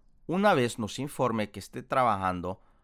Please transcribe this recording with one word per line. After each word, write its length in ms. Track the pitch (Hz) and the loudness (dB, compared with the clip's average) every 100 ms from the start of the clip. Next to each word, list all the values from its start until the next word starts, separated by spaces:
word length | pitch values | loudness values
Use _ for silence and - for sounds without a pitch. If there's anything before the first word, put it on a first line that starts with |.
| _ _ - | _ _ -4
Una 280 | 180 208 | 2 4
vez 260 | 156 120 - | 4 2 -2
nos 200 | 104 - | -6 -6
informe 520 | 139 - 123 113 104 | -8 -2 0 0 -4
que 80 | 101 | -8
esté 240 | - 123 | -12 -14
trabajando, 800 | 127 135 120 98 92 90 87 95 _ _ | -2 2 2 2 0 -2 -6 -8 _ _